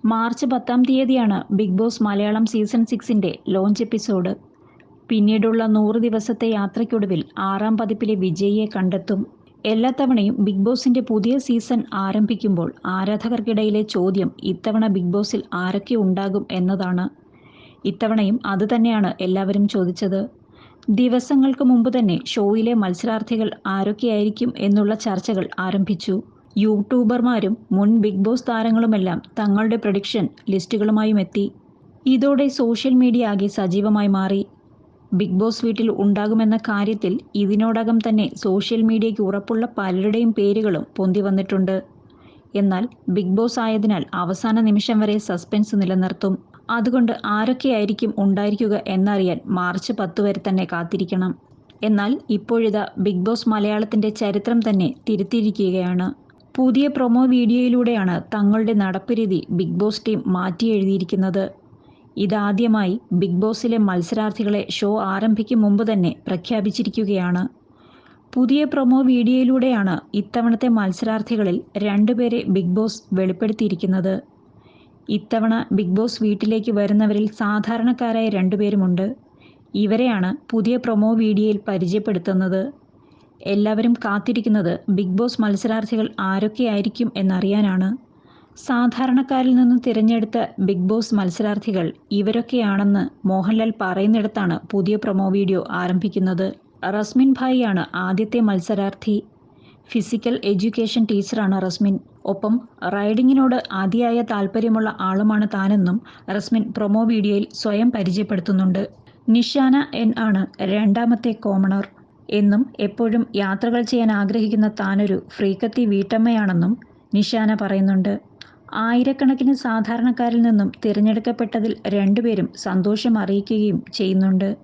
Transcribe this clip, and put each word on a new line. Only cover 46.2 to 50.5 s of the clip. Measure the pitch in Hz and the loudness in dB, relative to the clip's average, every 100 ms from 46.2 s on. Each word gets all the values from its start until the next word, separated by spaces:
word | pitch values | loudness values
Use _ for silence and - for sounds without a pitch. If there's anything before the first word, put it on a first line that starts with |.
| 196 190 - - - | -2 -4 -8 -20 -6
അതുകൊണ്ട് | 233 226 247 233 226 | -2 0 2 0 0
ആരൊക്കെയായിരിക്കും | 208 208 226 254 269 226 208 202 220 214 | -4 -2 0 -2 0 0 0 -2 -4 0
ഉണ്ടായിരിക്കുക | 196 196 208 208 220 202 196 | 0 2 0 0 0 -2 -2
എന്നറിയാൻ | 190 196 202 185 165 - | 0 0 2 0 -2 -4
മാർച്ച് | 185 180 185 - | -4 -2 -4 -6
പത്ത് | 220 190 170 | -6 -4 -2
വരെ | 202 196 | -2 -2
തന്നെ | - | -2